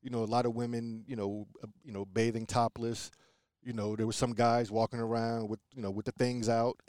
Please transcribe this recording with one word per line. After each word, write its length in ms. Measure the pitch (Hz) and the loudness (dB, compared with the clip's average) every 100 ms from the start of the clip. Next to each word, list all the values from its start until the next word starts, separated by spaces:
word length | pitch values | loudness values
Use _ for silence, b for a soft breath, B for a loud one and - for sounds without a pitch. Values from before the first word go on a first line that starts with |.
You 80 | 127 | -6
know, 140 | 120 | -2
a 20 | 107 | 2
lot 200 | 120 120 | 2 2
of 100 | 117 | 0
women, 500 | 120 120 117 113 107 | -2 -4 -6 -8 -8
you 80 | 120 | -4
know, 320 | 98 104 104 - | -4 -4 -8 -14
uh, 40 | 110 - - | -18 -18 -12
you 80 | |
know, 100 | 101 | -8
bathing 420 | 98 95 113 113 110 | -4 0 2 0 -2
topless. 640 | 127 113 - 117 113 - b b b b _ | 2 2 0 -4 -6 -8 b b b b _
You 80 | 123 | -8
know, 240 | 113 104 107 | -4 -2 0
there 100 | 110 | 0
were 40 | |
some 220 | 110 123 | 0 0
guys 360 | 113 120 120 110 | 4 6 6 2
walking 300 | 110 113 120 | 2 2 0
around 480 | 113 117 113 117 107 | -2 0 0 -2 -4
with, 120 | 110 _ | -6 _
you 80 | 131 | -6
know, 100 | 101 | -4
with 140 | 98 117 | -2 -4
the 60 | |
things 380 | - 123 123 113 | 0 0 2 2
out 260 | 117 117 - | 4 2 0